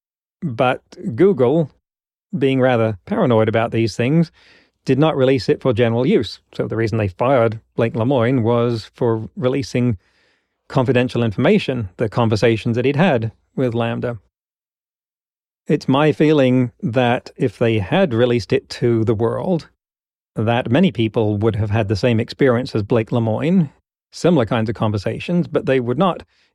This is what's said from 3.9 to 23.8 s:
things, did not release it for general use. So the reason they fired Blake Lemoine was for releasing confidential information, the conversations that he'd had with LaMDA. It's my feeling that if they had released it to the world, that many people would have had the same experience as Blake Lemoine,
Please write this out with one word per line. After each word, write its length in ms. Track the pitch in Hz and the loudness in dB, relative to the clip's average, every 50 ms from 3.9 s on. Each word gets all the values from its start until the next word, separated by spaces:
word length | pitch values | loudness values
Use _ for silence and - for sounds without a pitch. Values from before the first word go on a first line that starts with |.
| - | -2
things, 340 | - 117 127 151 165 165 - _ _ _ _ _ _ _ _ _ _ _ | -2 -2 0 2 2 0 0 _ _ _ _ _ _ _ _ _ _ _
did 140 | - 131 123 | 0 0 2
not 180 | 151 160 - | 2 2 2
release 320 | 143 131 127 139 127 - - | 2 2 2 2 2 0 -2
it 120 | 151 - | -2 0
for 120 | - 135 120 | 0 0 0
general 340 | 104 123 113 113 120 127 | 2 2 0 0 0 0
use. 340 | 147 226 170 113 - - - _ _ - | 0 0 0 0 -4 -8 -16 _ _ -10
So 120 | - 131 | -8 -8
the 100 | 117 113 | -6 -4
reason 220 | 110 113 107 101 110 | -4 -4 -2 -2 -2
they 100 | 104 98 | -2 -4
fired 520 | - - 123 123 139 123 113 117 110 113 - _ _ | -2 -2 0 2 2 4 2 2 0 -4 -12 _ _
Blake 180 | - 120 117 - | -2 -2 -2 -2
Lemoine 480 | 117 110 123 143 127 113 120 135 127 110 | -2 -2 0 0 0 0 0 0 0 0
was 480 | 113 120 117 117 120 120 110 - - _ | 0 0 0 0 0 -2 -4 -6 -10 _
for 340 | - 131 117 113 110 110 - - | -4 -2 -2 0 -2 -4 -8 -8
releasing 600 | 208 139 127 131 143 135 - - 127 123 123 110 - _ _ _ _ _ _ _ _ _ _ _ _ _ - | -4 -4 -2 -2 -2 -4 -4 -2 -2 0 0 -2 -4 _ _ _ _ _ _ _ _ _ _ _ _ _ -6
confidential 540 | - 139 127 120 135 123 123 127 - 123 120 | -2 0 0 2 2 0 0 0 -2 -2 -2
information, 640 | 113 101 - 123 160 214 202 - - 131 123 117 - - | -2 0 0 2 2 2 2 0 -2 -6 -6 -8 -8 -6
the 120 | - 120 110 | -6 -6 -4
conversations 680 | - - 117 110 113 110 - 120 113 107 - 120 113 | 0 0 0 0 2 2 2 2 2 0 -2 -2 -2
that 80 | 120 120 | -2 -2
he'd 120 | 135 143 | -2 0
had 360 | 139 180 190 139 117 113 113 - _ _ _ _ | 0 2 2 0 0 -2 -4 -8 _ _ _ _
with 180 | - 135 123 113 | -4 -4 -2 -2
LaMDA. 440 | 120 117 117 120 117 117 123 117 104 - _ _ _ _ _ _ _ _ _ _ _ _ _ _ _ _ _ _ _ _ _ _ _ _ _ _ _ _ | -2 -4 -4 -4 -6 -6 -8 -8 -10 -14 _ _ _ _ _ _ _ _ _ _ _ _ _ _ _ _ _ _ _ _ _ _ _ _ _ _ _ _
It's 220 | - 160 151 - - | -2 -2 0 2 2
my 240 | 131 139 156 156 135 | 2 4 4 4 4
feeling 600 | - 160 151 156 147 131 127 127 131 127 120 - _ | 4 4 4 4 4 4 4 4 2 0 0 -4 _
that 520 | - 143 107 131 123 120 120 - - - - | -6 -4 0 0 2 2 0 -2 -4 -8 -6
if 220 | - 135 120 - - | -4 -4 -4 -2 0
they 220 | 127 117 113 107 | 0 0 0 0
had 340 | 92 - - 185 196 160 117 | 0 0 0 0 2 2 2
released 380 | 113 123 123 120 117 - - 135 | 2 2 2 2 0 0 0 -2
it 160 | - - - | -2 -2 -4
to 340 | - - - 120 117 113 110 | -8 -2 0 0 2 2 2
the 100 | 110 117 | 0 0
world, 540 | 98 117 113 120 117 123 175 185 160 - - _ _ _ _ _ _ _ _ _ _ _ _ - | 0 0 -2 -2 -4 -4 -2 -2 -4 -4 -8 _ _ _ _ _ _ _ _ _ _ _ _ -6
that 340 | - 110 110 117 123 131 123 | -4 -2 0 0 0 0 0
many 220 | 120 147 190 185 - | 2 2 2 2 2
people 440 | - 113 113 - 123 110 104 107 101 | 0 -2 -2 0 0 0 0 0 0
would 180 | 107 117 104 | 0 0 0
have 140 | 107 110 104 | 0 -2 -2
had 180 | 104 113 110 98 | 0 0 0 0
the 80 | 107 | -2
same 240 | 98 - 127 117 107 | 0 0 0 0 0
experience 540 | 117 - - - 143 135 120 120 127 127 - | -2 -4 -2 0 2 2 2 2 -2 -4 -4
as 100 | 113 101 | -4 -2
Blake 260 | - 123 117 110 - | 0 0 0 0 0
Lemoine, 580 | 120 120 113 113 110 117 127 156 185 196 160 131 - _ | -2 -2 -2 -2 -2 -2 -2 0 2 2 0 0 -4 _